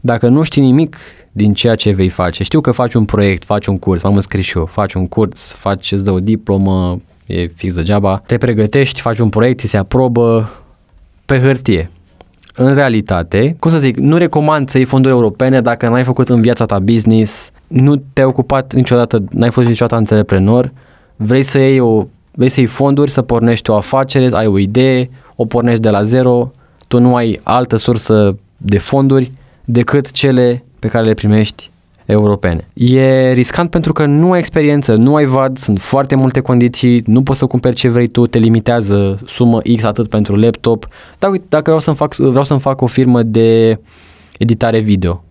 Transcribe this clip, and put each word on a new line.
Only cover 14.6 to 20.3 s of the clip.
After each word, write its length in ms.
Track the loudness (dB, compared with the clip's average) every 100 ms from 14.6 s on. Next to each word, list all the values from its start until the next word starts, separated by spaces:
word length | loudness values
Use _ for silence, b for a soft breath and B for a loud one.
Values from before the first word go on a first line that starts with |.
| 0
să 80 | 0
iei 100 | 0
fonduri 280 | 2 2
europene 460 | 2 0 0 0 2
dacă 280 | 0 -2 -2
n-ai 160 | 0
făcut 240 | -2 0 2
în 120 | 2
viața 260 | 2 0 -2
ta 120 | -2
business, 720 | 0 0 2 2 0 -4 -12 _ _
nu 300 | 0 2 2 -2
te-ai 140 | 0 0
ocupat 460 | 0 -2 -2 -2
niciodată, 520 | -2 2 2 2 -2 -4
n-ai 200 | -2 -2
fost 180 | 0 0
niciodată 260 | 0 0
antreprenor, 760 | 0 0 0 2